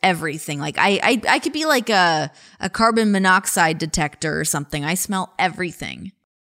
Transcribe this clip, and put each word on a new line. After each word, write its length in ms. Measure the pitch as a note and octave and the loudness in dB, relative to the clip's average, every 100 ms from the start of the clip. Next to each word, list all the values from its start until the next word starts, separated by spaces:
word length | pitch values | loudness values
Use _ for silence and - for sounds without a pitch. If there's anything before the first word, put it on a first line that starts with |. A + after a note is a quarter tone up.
everything. 560 | F#3+ F3 E3 D3+ - C#3+ | 0 0 -2 -6 -8 -6
Like, 180 | D3+ - | -4 0
I, 220 | G3 G3 | 2 4
I, 220 | - A#3 - | 2 2 2
I 100 | C4 | 0
could 140 | - | 0
be, 140 | D4+ D#4 | -2 0
like, 220 | C4+ A3+ | 0 2
a, 440 | G3+ F3 D#3+ D3+ - - _ | 2 4 2 -2 -8 -20 _
a 100 | F#3+ | -8
carbon 440 | - A3+ A3+ A3 | 0 2 4 2
monoxide 640 | G3+ F#3+ F#3 G3 - E3 D#3+ | 4 4 4 2 2 2 0
detector 640 | E3 E3 D3+ - D#3 D3+ | -4 -2 -4 -4 -4 -2
or 40 | |
something. 400 | D3+ D3+ D3 D3+ | -2 -4 -6 -6
I 100 | C#3+ | -4
smell 380 | F3+ - F#3+ - - | -4 -2 -4 -6 -2
everything. 720 | F#3 A#2+ F3+ - - C2 - - _ _ | -2 -2 -8 -8 -12 -12 -16 -18 _ _